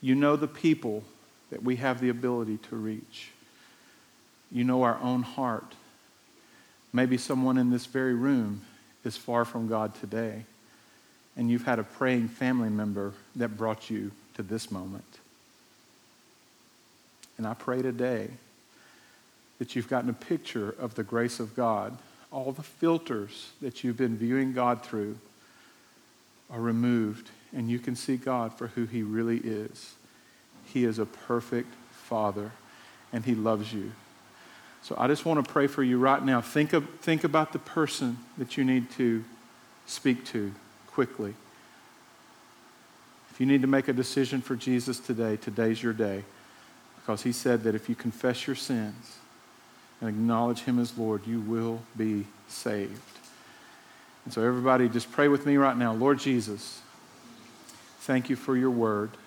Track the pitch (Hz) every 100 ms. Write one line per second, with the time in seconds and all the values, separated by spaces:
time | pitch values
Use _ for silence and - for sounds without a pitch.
0 | 135 131 147 147 147 - 165 156 123 107
1 | 107 - - _ _ - 120 123 135 123
2 | 127 120 123 123 110 110 - 117 110 107
3 | - - - - _ _ - - - -
4 | _ _ _ _ _ 120 123 127 127 117
5 | 123 127 120 - 127 110 - - - -
6 | _ _ _ _ _ - - _ _ 120
7 | 127 127 - 135 131 127 123 123 123 135
8 | 131 120 131 135 110 101 - - - _
9 | 123 110 - 120 117 123 113 110 107 104
10 | 101 110 117 107 110 _ _ - _ _
11 | _ _ _ - 120 120 120 117 107 -
12 | 131 127 113 117 127 127 113 107 107 101
13 | 101 98 - - 120 104 110 107 - 107
14 | 101 98 - - 98 113 - 95 92 101
15 | - - - _ _ _ _ _ _ _
16 | _ _ _ _ _ _ _ _ _ _
17 | _ _ - _ 110 113 - 127 127 120
18 | 123 120 101 127 - _ _ - - -
19 | - - _ _ _ _ 123 - 117 127
20 | 120 - - 165 - 123 104 - 127 110
21 | 107 117 120 120 113 110 120 107 101 123
22 | - - - 139 131 135 151 - 165 165
23 | 165 117 101 - - - 139 120 127 113
24 | 127 113 117 131 135 127 123 117 - 113
25 | 104 104 - - - - - - _ _
26 | _ _ _ _ _ 117 117 113 123 120
27 | 110 107 - - - 127 117 120 120 123
28 | - 127 123 127 113 - 120 113 117 117
29 | 107 110 117 117 113 107 107 - - -
30 | - - - _ _ - - - 120 110
31 | 107 - - 120 117 120 120 - - -
32 | - 113 107 101 107 117 - - - -
33 | - 120 113 113 110 107 107 113 98 110
34 | - - - - - - - - - -
35 | 123 147 165 156 127 - 139 139 131 123
36 | 131 139 135 127 113 151 147 165 147 -
37 | - 160 160 156 156 - - - 151 -
38 | 131 120 - - 127 - 131 131 123 -
39 | 123 113 113 - - - - - - -
40 | 143 123 - 117 101 98 - - - -
41 | 123 - 104 110 - - - - - -
42 | - - - - - - - - - -
43 | - - - - 131 139 135 135 135 127
44 | 123 - 131 139 123 123 - 127 120 120
45 | - 117 113 107 - 107 113 110 120 110
46 | 107 98 101 - - - - - - -
47 | - 107 127 120 - 120 113 107 - 117
48 | 120 107 127 120 - 131 - 123 107 113
49 | 120 - - - - - - - - -
50 | 113 107 113 117 120 120 - 123 120 -
51 | 113 104 104 117 107 113 117 113 113 113
52 | 110 104 101 - - - - 104 98 104
53 | - - - - - - - - - -
54 | - - - 113 113 123 127 127 123 117
55 | - - 143 143 143 143 139 123 120 110
56 | 131 139 135 123 107 104 - - - -
57 | - - - - - - - - - -
58 | - 131 127 131 - 127 131 123 113 104
59 | 107 113